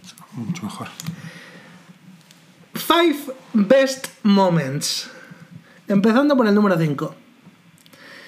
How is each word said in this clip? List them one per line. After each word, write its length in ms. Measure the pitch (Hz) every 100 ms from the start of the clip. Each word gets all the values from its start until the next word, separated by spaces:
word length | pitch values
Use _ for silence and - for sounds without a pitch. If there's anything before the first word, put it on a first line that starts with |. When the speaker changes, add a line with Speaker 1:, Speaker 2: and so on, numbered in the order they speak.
| - - -
Speaker 1:
Mucho 300 | 127 117 170 -
mejor. 220 | - 117 - 160 165 - - - - - - - - - - _ - _ _ -
Speaker 2:
Five 440 | - - 339 339 - - - -
best 540 | 214 196 269 262 - - -
moments. 840 | 208 196 190 165 135 147 - - - - - - - - - - -
Empezando 480 | 202 220 226 294 262
por 100 | 220
el 80 | 208
número 220 | 208 170
cinco. 380 | 160 131 156 - _ _ - _ _ _ _ - - -